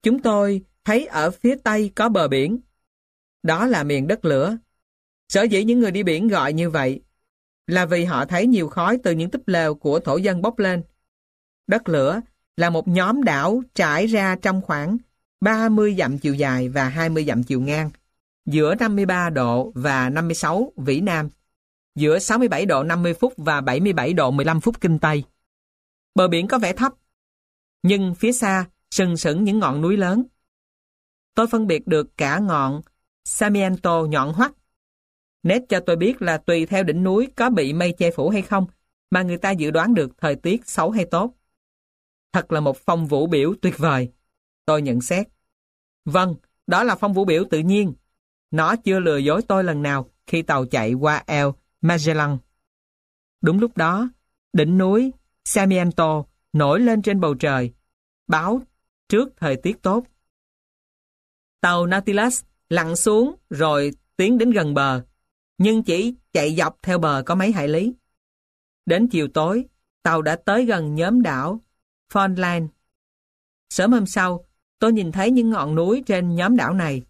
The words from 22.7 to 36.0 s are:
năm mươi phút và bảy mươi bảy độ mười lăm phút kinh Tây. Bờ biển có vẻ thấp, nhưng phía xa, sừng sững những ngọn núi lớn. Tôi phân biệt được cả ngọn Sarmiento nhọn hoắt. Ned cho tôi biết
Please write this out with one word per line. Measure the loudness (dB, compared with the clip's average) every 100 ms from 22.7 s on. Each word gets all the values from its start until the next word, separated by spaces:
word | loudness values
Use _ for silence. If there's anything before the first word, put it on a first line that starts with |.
| 0
năm | 0 -2
mươi | -2
phút | 0 -2 -2
và | -2 -2
bảy | 0 0
mươi | 0
bảy | 0 0
độ | 0 2
mười | 2
lăm | 0 0
phút | 0 0
kinh | 0 2
Tây. | 2 -2 -4 _ _ _ _ _ _ _ _
Bờ | 0 2
biển | 0 0
có | -2
vẻ | -2
thấp, | -2 -4 -4 _ _ _ _ _ _ _ _
nhưng | 0 2 0
phía | 0 0
xa, | 0 0 -2 -4 _ _
sừng | -2 0 0
sững | -2 0
những | 0 2
ngọn | 0 0
núi | 0 0
lớn. | 0 0 -2 _ _ _ _ _ _ _ _ _ _
Tôi | -2 0
phân | 0 0
biệt | -2 0
được | -2 -2 -4
cả | -2 -2
ngọn | 0 0 -2 -4 -10 _ _ _
Sarmiento | -10 -2 0 0 0 -2 0 0
nhọn | 0 -2 -2
hoắt. | 0 -2 -4 _ _ _ _ _ _ _ _
Ned | 0 0 0
cho | -2
tôi | 0
biết | 0